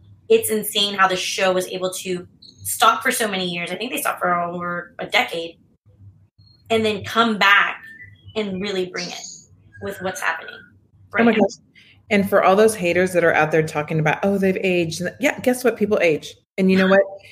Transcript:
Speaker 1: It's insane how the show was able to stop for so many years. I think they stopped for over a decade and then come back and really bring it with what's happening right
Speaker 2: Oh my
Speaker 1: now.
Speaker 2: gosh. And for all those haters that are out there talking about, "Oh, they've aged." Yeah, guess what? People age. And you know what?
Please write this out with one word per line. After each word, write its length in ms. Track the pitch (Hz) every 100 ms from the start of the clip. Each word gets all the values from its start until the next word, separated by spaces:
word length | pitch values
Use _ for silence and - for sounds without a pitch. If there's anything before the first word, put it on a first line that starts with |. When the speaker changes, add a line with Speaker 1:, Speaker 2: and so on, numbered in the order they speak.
| - - -
Speaker 1:
It's 220 | 226 220
insane 440 | 220 208 208 202
how 140 | 196 185
the 80 | 185
show 360 | - - 190
was 140 | 185 185
able 240 | 185 185
to 340 | - 185 180 - _ - _
stop 400 | - - 226 -
for 80 | 254
so 160 | 247 214
many 220 | 190 180
years. 240 | 175 175
I 40 | 190
think 140 | 247
they 80 | 302
stopped 200 | - 185
for 120 | 180
over 600 | 175 175 175 175 175 - -
a 80 | -
decade 500 | - - 165 165 - _ _ _ _ - _ _ _ _ _ -
and 140 | 226
then 180 | 220 202
come 360 | - 226 233 202
back 440 | 196 202 - - - - - - - 220
and 240 | 202 185
really 260 | 202 190 180
bring 220 | 180 180
it 180 | - - - _ _ _ -
with 220 | 196 -
what's 180 | 185 -
happening 380 | 95 - - - - _ _ _ _
right 100 | 202
Speaker 2:
Oh 20 |
my 60 | 233
Speaker 1:
now. 80 | 214
Speaker 2:
gosh. 140 | 196 - _ _ - _ _
And 180 | 208 196
for 140 | 202
all 140 | 185 196
those 180 | 220
haters 380 | 214 175 175 185
that 100 | 175
are 100 | 165
out 200 | - 156
there 100 | 160 156
talking 340 | 151 151 160
about, 180 | 156 -
"Oh, 160 | 196 196
they've 200 | 190 185
aged." 400 | 185 180 165 160 175 -
Yeah, 180 | 262 -
guess 220 | 247 254
what? 140 | 240 -
People 220 | 208 208
age. 320 | 170 147 - - _ -
And 120 | 190
you 60 | 190
know 120 | 190
what? 140 | 196 - - -